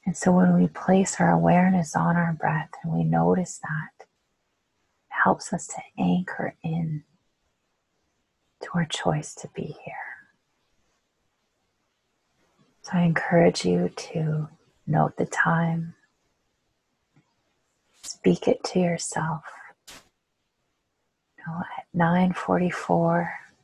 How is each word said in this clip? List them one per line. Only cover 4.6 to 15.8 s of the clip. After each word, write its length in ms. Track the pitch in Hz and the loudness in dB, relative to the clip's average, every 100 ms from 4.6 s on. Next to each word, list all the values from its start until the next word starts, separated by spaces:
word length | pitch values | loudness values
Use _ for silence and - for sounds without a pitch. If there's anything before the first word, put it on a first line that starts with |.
| _ _ _ _ _ - | _ _ _ _ _ 0
helps 300 | 185 - - | 2 2 -4
us 120 | 180 - | -10 -10
to 140 | - - - | -16 -18 -4
anchor 580 | 185 180 185 - - - | 0 0 -2 -8 -8 -8
in 400 | 165 160 165 151 _ _ _ _ _ _ _ _ _ _ _ _ _ _ _ _ | -6 -4 -4 -8 _ _ _ _ _ _ _ _ _ _ _ _ _ _ _ _
to 80 | - 175 | -6 -4
our 100 | 165 | -4
choice 480 | - 180 151 - - | -2 -2 -2 -4 -14
to 120 | - - | -14 -10
be 200 | - - - | -12 -12 -16
here. 100 | - - - _ _ _ _ _ _ _ _ _ _ _ _ _ _ _ _ _ _ _ _ _ _ _ _ _ _ | -14 -14 -18 _ _ _ _ _ _ _ _ _ _ _ _ _ _ _ _ _ _ _ _ _ _ _ _ _ _
So 100 | - | -4
I 100 | 180 | 0
encourage 600 | 170 156 - 170 170 - | 2 2 2 4 4 4
you 260 | 180 175 175 - | 0 2 0 -4
to 540 | - 165 156 151 151 _ _ _ - | -8 -4 -2 -2 -4 _ _ _ -2
note 300 | 151 156 - | 0 0 -2
the 100 | - | -6
time, 680 | - 165 165 165 165 | 0 0 2 0 -2